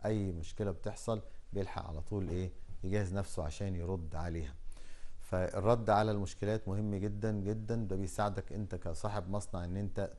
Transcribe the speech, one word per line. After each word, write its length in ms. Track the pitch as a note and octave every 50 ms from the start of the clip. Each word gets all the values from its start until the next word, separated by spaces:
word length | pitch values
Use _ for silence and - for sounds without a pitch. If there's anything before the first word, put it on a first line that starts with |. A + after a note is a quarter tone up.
| -
اي 260 | G#2 A2 G#2+ G2+ F#2+
مشكلة 400 | F2 E2+ D#2+ D#2+ - - G#2+ G2+
بتحصل 500 | F#2 D#2+ - G#2 G#2 - - - A2+ G#2+ - - - - - - -
بيلحق 340 | G2+ F#2+ - - G2+ - E2
على 140 | D#2+ D2+
طول 280 | D2 - G#2+ G2+ F#2+ -
ايه، 220 | E2 F2+ F#2 F2+ - - - - - - -
يجهز 300 | G2 F#2+ G#2 G#2 F#2 F#2
نفسه 300 | G2+ F#2+ - - - E2
عشان 320 | D2+ - - G2+ G2 F#2
يرد 400 | F2 E2+ E2+ F#2+ F2+ E2+ D#2+ D#2+
عليها. 400 | D#2+ D#2+ F2 E2 E2 D#2 C2+ C2+ - - - - - - - - - - - - -
فالرد 720 | - - - F#2 F#2 - - G2 F#2 G#2 A#2+ A#2 A2+ G2+
على 220 | G#2+ G2+ G#2+ G#2+
المشكلات 560 | G#2+ G2+ G2 F2+ - - - G2+ G#2+ A2 - -
مهم 280 | F#2+ G#2 G#2+ G2+ G2+
جدًا 360 | G2 F#2 G#2 G2+ G2+ G#2 A2
جدًا، 440 | G#2+ G#2 F#2+ G2+ G#2+ A2 G#2+ G#2+ A#2
ده 200 | A#2 A2+ F#2+ F#2+
بيساعدك 580 | F#2+ G2 F#2+ - - G#2+ G#2 G2 G2 F#2+ - -
انت 220 | G2+ G#2+ F#2 -
كصاحب 540 | F2 - F2 E2 - - G#2+ G2+ G#2 F2+ F#2
مصنع 340 | F#2+ G#2 G2 - - F2+ F2
ان 120 | F2 F2+ G2
انت 340 | G#2 F#2+ - - G2+ - -